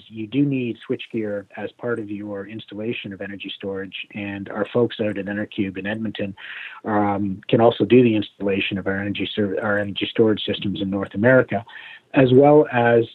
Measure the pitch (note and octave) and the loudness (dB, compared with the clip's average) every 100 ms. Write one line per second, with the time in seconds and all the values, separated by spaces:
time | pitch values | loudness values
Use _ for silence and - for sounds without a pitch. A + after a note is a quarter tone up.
0 | - A2 G#2+ C3 C#3+ C3+ A#2+ A2 - B2 | -10 -12 -4 0 2 0 -2 -6 -6 -8
1 | - A#2 G#2+ G2+ G2 - G2+ - A#2+ A#2 | -6 -6 -4 -6 -8 -12 -12 -8 -6 -4
2 | G#2 G2+ G#2 G2+ G2 A2 - G2+ A2 A#2+ | -6 -8 -8 -10 -10 -14 -14 -10 -8 -8
3 | A2 F#2+ G2 G2 G2 - G2 F#2+ F#2+ - | -8 -10 -10 -12 -12 -10 -8 -8 -10 -12
4 | - G#2+ G2+ G2+ G2 G#2+ G2+ B2 A#2 - | -14 -10 -8 -8 -10 -10 -4 -2 -2 -2
5 | G#2+ G2+ F#2+ G#2 G#2 - G2 F#2 G2 A2 | -6 -6 -8 -8 -8 -6 -6 -6 -8 -6
6 | A2 - G2 G2+ - - - - A2 G#2 | -8 -8 -10 -12 -16 -16 -16 -12 -4 -2
7 | G#2 G2+ G2+ F#2+ - A#2+ A#2 - G2+ B2 | 0 -2 -4 -6 0 4 4 4 4 6
8 | A#2+ G#2+ G2 - G2+ G2 - G2 F#2+ G2 | 6 2 -4 -6 -4 -2 -2 -4 -4 -4
9 | G2+ F#2+ F#2 - G2+ F#2+ G#2+ G#2 G2+ F#2+ | -4 -4 -6 -2 -2 -2 -2 -2 -2 -4
10 | G#2 - A2 G#2 - G2+ G#2 F#2+ G2 G2 | -4 2 2 2 -2 -6 -4 -4 -4 -4
11 | F#2+ G2+ A#2+ C3 B2+ A#2+ - - - - | -4 0 4 6 4 -2 -6 -18 -20 -20
12 | _ - B2+ B2+ C#3+ D3+ D3+ B2 A#2 A#2 | _ 2 6 8 10 8 6 4 4 4
13 | A2+ | 2